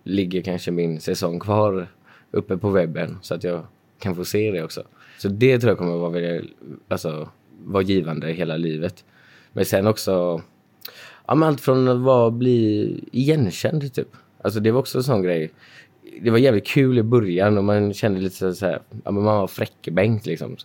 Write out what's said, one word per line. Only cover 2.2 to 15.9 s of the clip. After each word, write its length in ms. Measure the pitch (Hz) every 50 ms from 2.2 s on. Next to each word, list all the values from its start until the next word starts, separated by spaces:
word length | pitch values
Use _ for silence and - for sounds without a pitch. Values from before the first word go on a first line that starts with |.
| _ _
uppe 260 | - 98 - - 95
på 140 | 90 - 101
webben 480 | 95 95 85 82 78 85 85 80 85 98
så 120 | - - 87
att 100 | 85 90
jag 180 | 90 87 85 82 - _ _ _ _ _ -
kan 160 | - 98 85
få 100 | 87 90
se 260 | - - 107 107 107
det 140 | 95 85 80
också. 180 | 78 - - - _ _ _ - - - -
Så 100 | - 101
det 300 | 101 107 123 131 131 120
tror 120 | 120 113
jag 80 | 92 85
kommer 180 | 90 87 85
vara 140 | 85 87 85
väldigt, 460 | 85 87 85 87 85 82 - - - - - - - - _ -
alltså, 400 | - - - 82 76 76 78 78 - _ _ _ - - 87
vara 180 | 95 95 98
givande 500 | 95 98 98 92 80 82 78 78 73 80
hela 240 | 82 87 85 80 78
livet. 480 | 82 85 82 78 78 82 90 - - _ _ _ _ _ - - - _ _
Men 120 | - 107 95
sen 220 | - 110 98 98
också, 560 | 107 107 - - 101 95 90 87 87 85 80 85 _ _ _ _ _ _ _ - - - - - - - - _
ja, 80 | - 123
men 140 | 151 160 156
allt 120 | 147 -
från 280 | - 139 131 131 127 127
att 120 | 123 123
vara, 300 | 127 131 131 123 117 113
bli 680 | 113 120 123 127 123 117 110 107 104 104 107 107 87 - - -
igenkänd, 840 | - 120 131 147 156 156 123 90 78 - - - 165 151 139 135 -
typ. 140 | - - - - - _ _ _ _
Alltså, 180 | - 101 98 110
det 100 | 104 110
var 100 | 113 131
också 180 | 127 - - 131
en 60 | 127
sån 180 | 143 123 98
grej. 280 | 92 90 87 82 78 80 - _ - - - - - _